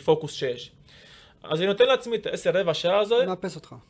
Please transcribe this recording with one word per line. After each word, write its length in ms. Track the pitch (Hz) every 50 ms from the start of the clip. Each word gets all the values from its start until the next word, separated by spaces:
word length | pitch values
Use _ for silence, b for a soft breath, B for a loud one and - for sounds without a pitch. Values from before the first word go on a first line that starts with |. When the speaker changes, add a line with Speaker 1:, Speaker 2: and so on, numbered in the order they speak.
| -
Speaker 1:
פוקוס 280 | 165 156 156 156 147
שיש. 380 | - - 143 127 120 - - - - - B B B B B B B B B B B B
אז 160 | - - 156 160
אני 80 | 185
נותן 200 | 202 190 196 247
לעצמי 300 | 262 262 247 - 240 233
את 100 | 208 -
עשר, 240 | - 190 170 - 175 160
רבע 200 | 190 190 170 151
שעה 240 | - - 175 190 208
הזאת. 260 | 214 208 233 240 262
Speaker 2:
מאפס 300 | 190 185 185 - 180 -
אותך. 180 | 156 - - 123 117 -